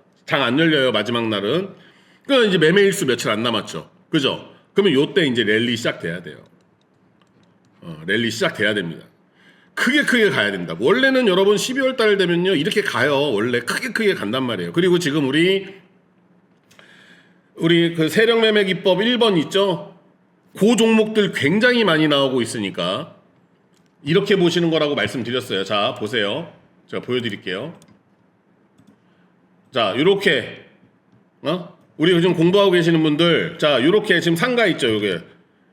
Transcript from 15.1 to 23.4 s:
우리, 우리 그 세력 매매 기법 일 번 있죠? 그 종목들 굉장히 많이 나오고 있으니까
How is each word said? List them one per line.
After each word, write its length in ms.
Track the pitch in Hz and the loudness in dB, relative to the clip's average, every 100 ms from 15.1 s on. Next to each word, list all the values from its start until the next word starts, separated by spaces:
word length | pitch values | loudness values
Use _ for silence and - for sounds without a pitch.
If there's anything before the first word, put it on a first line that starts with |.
| 151 135 | -2 0
우리, 380 | 147 175 190 190 - _ _ _ _ _ _ _ _ _ - - - - - _ _ _ - | 0 0 0 -6 -18 _ _ _ _ _ _ _ _ _ -20 -20 -20 -20 -20 _ _ _ -4
우리 380 | 165 170 170 | 0 2 2
그 140 | 165 156 | 0 0
세력 320 | 202 226 233 | 2 2 4
매매 240 | 220 214 | 4 2
기법 360 | 196 196 196 180 | 0 0 0 2
일 160 | 226 247 | 0 2
번 180 | 233 180 | 2 2
있죠? 580 | 135 196 196 165 - - _ _ _ _ _ - | 0 0 0 -2 -8 -20 _ _ _ _ _ 0
그 180 | 202 226 | 2 4
종목들 560 | 226 220 220 214 196 | 4 4 2 0 0
굉장히 520 | - 139 202 247 247 | 0 0 2 2 2
많이 240 | 202 156 156 | 2 2 2
나오고 340 | 143 135 127 | 2 0 0
있으니까 760 | 113 120 98 90 87 110 165 - _ _ | -4 -4 -6 -4 -4 -4 -8 -18 _ _